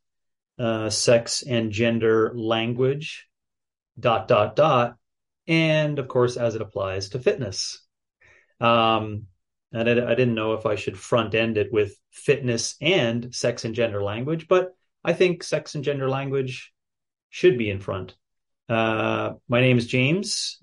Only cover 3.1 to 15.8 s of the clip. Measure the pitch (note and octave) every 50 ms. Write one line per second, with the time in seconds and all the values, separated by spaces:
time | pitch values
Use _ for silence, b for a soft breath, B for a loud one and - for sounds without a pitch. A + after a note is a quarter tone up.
3.1 | - - - _ _ _ _ _ _ _ _ _ _ _ _ _ - - B2 A#2+
4.1 | A2+ G2+ - - A#2+ G#2 G#2+ G#2+ - C#3+ D3+ D#3+ C3+ A#2+ A#2+ A#2 - _ _ _
5.1 | _ _ _ _ _ _ - - D#3+ E3 D#3+ D#3+ D#3 D#3 D3+ D3 D3 C#3 B2+ B2+
6.1 | - B2 B2 B2 - B2 A#2+ A#2 G#2+ A2 G#2 - - G2+ G2 F#2+ F#2+ G2 G2 -
7.1 | - B2+ - G3+ - - A#2 G#2 G2+ - - - - - _ _ _ _ _ _
8.1 | _ _ b b b b b b b b A#2+ A#2 A#2 A#2 A2+ A2+ A2+ G#2+ G#2+ G#2+
9.1 | G#2 G#2 G2+ - _ _ _ _ _ _ _ _ - A2+ A2+ A#2+ A#2+ A#2+ A#2+ A#2
10.1 | A#2 B2 B2+ A#2+ A2+ A2 A2 A2 A2 G#2+ - A2 G#2+ - - - G2+ - - -
11.1 | C3+ A#2 A2 G#2 A2 A2 A2+ A2+ G#2+ G#2 G2+ - A2 G#2 G2+ F#2+ - _ _ _
12.1 | _ - - D3+ C3+ B2+ C3 B2 A2+ A2 - - - - C#3 E3 G3 E3+ A#2+ A#2
13.1 | A#2 A#2+ A#2+ - - - - A#2+ A#2 - - A2+ A2 A#2 A2+ A2 G2+ G2+ G2+ G2+
14.1 | G#2 A#2 C3 D3+ E3 D#3+ - - F#3 F#3 F#3 F#3 - _ _ _ _ _ - E3+
15.1 | E3+ - F#3 F3 E3 E3 - - D#3+ D3 D3+ - - D3